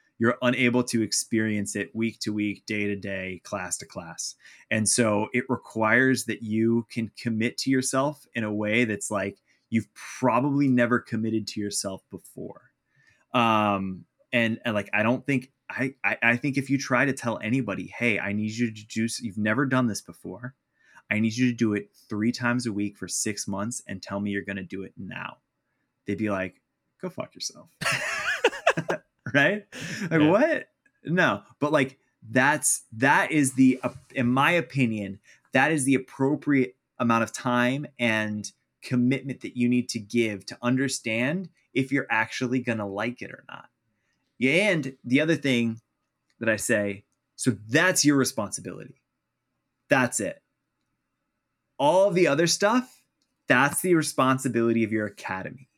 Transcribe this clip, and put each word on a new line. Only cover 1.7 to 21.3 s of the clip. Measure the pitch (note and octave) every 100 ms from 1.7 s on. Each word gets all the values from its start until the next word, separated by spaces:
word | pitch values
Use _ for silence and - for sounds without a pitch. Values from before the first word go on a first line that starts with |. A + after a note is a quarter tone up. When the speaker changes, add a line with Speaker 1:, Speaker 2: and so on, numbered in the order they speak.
| G#2
Speaker 1:
it | G2+
week | A2 A2+ A2
to | -
week, | G#2 G#2 G2 -
day | G#2+ G2+
to | G2+
day, | G2 G2 F#2 F2+
class | - G2+ F#2 -
to | -
class. | F#2+ E2+ E2 - - - - _
And | A2 G#2+
so | - A2+ G#2 G#2+
it | B2 -
requires | B2 - A2+ A2 A#2 C3 C3 -
that | -
you | A2+ A2 A2+ A#2 A2+
can | - A2 -
commit | A#2+ A2 A#2 -
to | C3+
yourself | C3 C3 C3+ C#3+ D3 _
in | A#2+ G#2+
a |
way | G#2 G#2+ A2+ A#2+
that's | G2+ -
like, | G#2 G2+ G2+ _ _ _
you've | A#2 -
probably | - - - C3 A#2 C#3+ C#3 C#3
never | B2 A#2 A#2+
committed | - A2 A2 A2 G2+
to | -
yourself | G#2 - G2+ F#2+ _
before. | F#2+ - - F#2+ - _ _ _ _ _ _ _
Um, | B2 A#2 A2 G#2+ G2+ F#2+ F#2 - _ _
and, | A#2+ A#2 A#2
and, | A#2+
like, | G#2 G2+
I | G#2
don't | A2 B2+ -
think, | C3+ - _ -
I, | - C3 - G2
I, | G#2+
I | A#2 A#2+
think | D3 C3+
if | C3+
you | C3+
try | - B2
to | C#3
tell | - A#2+ A2
anybody, | G#2+ C3 G#2+ F#2+ F2+
"Hey, | - A#2+ G2+
I | F#2
need | G#2 G#2+
you | A2 A#2+
to | G#2+ G#2+
do | A2+
s-, | A2+ -
you've | A#2 F#2+
never | G#2+ A2 C#3
done | B2+ B2
this | G2
before. | - F2 F#2 F#2 B2 - _ _ _ - _
I | G#2+
need | A2+